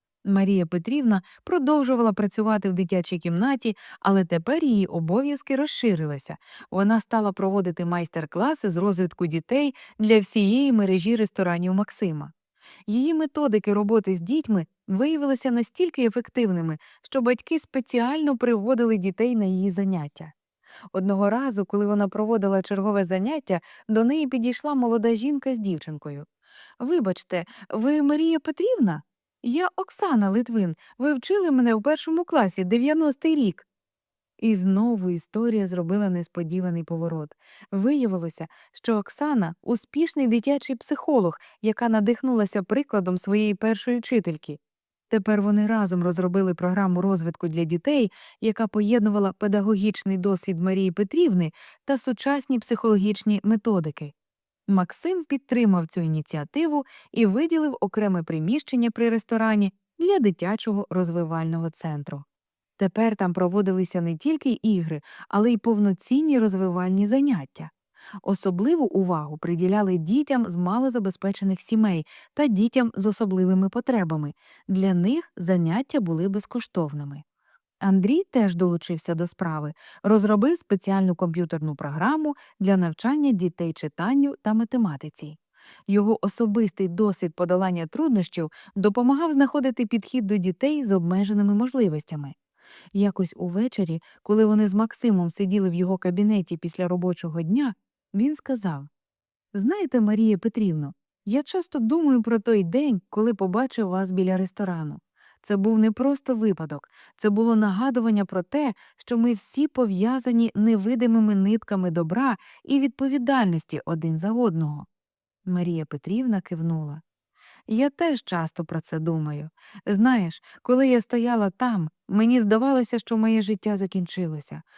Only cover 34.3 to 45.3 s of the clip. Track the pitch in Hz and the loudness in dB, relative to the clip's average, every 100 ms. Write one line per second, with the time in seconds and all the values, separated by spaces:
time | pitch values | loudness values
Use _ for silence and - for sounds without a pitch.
34.3 | _ 226 202 185 190 233 220 185 170 - | _ 0 2 2 2 2 0 -2 -4 -4
35.3 | 208 233 220 190 180 170 202 202 175 165 | -2 0 0 -2 -2 -2 0 0 -2 -4
36.3 | - 165 180 180 170 160 165 165 160 151 | -6 -4 -4 -2 -4 -6 -6 -4 -6 -10
37.3 | _ _ - - 196 220 294 233 185 165 | _ _ -20 -8 -2 2 2 0 -2 -4
38.3 | - 165 _ _ - - 220 196 - 294 | -8 -12 _ _ -8 -2 -2 -2 -4 -2
39.3 | 262 170 170 - 240 - 285 330 - 254 | 0 0 -4 -4 -4 -4 -2 -2 0 0
40.3 | 233 247 277 - 247 - 302 - 277 175 | 2 2 -2 -2 -8 -6 -4 0 2 2
41.3 | - - _ 214 214 240 220 208 233 262 | -2 -12 _ -4 0 2 2 2 0 0
42.3 | 240 202 208 185 220 294 214 185 180 - | 0 0 -2 -2 -2 0 -2 0 -2 0
43.3 | 208 214 196 220 220 - 247 - 240 180 | 0 0 0 -2 -2 -2 -4 0 -2 0
44.3 | 156 - 147 _ _ _ _ _ 220 196 | -6 -10 -16 _ _ _ _ _ -2 2